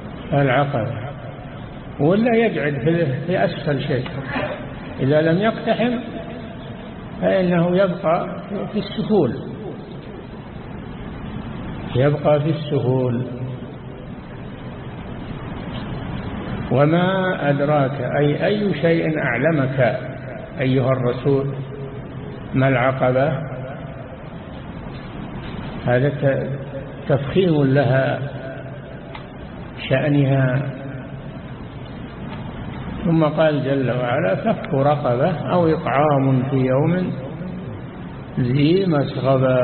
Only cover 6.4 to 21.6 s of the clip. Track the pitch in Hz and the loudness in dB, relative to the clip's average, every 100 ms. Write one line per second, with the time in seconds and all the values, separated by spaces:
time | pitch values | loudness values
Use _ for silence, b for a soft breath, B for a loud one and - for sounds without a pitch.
6.4 | - - - - - - - - 180 190 | -12 -12 -12 -12 -12 -12 -12 -2 2 4
7.4 | 180 175 175 180 196 165 160 170 - - | 4 4 4 4 2 2 2 2 0 -8
8.4 | - 202 - 214 - 226 - 208 135 - | -8 -6 -4 -4 -4 -4 2 4 4 0
9.4 | - - - - - - - - - - | -8 -10 -10 -10 -12 -12 -12 -14 -14 -14
10.4 | - - - - - - - - - - | -12 -12 -12 -12 -12 -12 -10 -10 -10 -10
11.4 | - - - - - 123 143 147 147 151 | -10 -10 -8 -8 -4 2 2 4 4 4
12.4 | 151 - - 143 120 131 127 120 127 - | 4 0 0 0 2 2 2 0 -2 -6
13.4 | - - - - - - - - - - | -8 -8 -10 -12 -12 -12 -12 -12 -12 -12
14.4 | - - - - - - - - - - | -12 -12 -12 -12 -12 -10 -10 -10 -10 -10
15.4 | - - - - - - - - - - | -8 -8 -8 -8 -6 -8 -6 -6 -6 -6
16.4 | - - - 131 147 170 185 190 185 - | -6 -4 0 4 6 6 4 2 0 0
17.4 | 143 139 143 151 131 135 123 143 147 151 | 2 2 4 4 2 0 -2 2 4 4
18.4 | 170 208 202 160 165 165 160 151 139 120 | 2 2 2 2 4 4 2 0 0 2
19.4 | 151 156 131 135 117 - - - - - | 2 4 2 4 4 2 -4 -10 -10 -10
20.4 | - - 131 131 127 127 123 127 143 135 | -10 -2 2 4 4 2 2 2 2 2
21.4 | 139 - | 2 -4